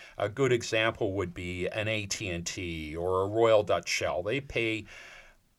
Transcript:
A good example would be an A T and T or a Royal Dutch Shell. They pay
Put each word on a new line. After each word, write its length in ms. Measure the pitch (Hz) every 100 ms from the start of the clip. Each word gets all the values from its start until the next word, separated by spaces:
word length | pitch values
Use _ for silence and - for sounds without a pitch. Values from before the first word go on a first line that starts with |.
| - -
A 100 | 104
good 240 | 107 135
example 600 | 123 - 113 113 107 110
would 200 | 95 90
be 320 | 87 90 90 87
an 200 | 110 107
A 180 | 110 101
T 240 | - 104
and 160 | 87 85
T 480 | - 87 82 78 80
or 260 | 87 92
a 40 | 98
Royal 380 | 110 113 107
Dutch 240 | 101 90 -
Shell. 340 | - 92 76
They 180 | 95 135
pay 440 | 139 123 113 110 - - - - - - _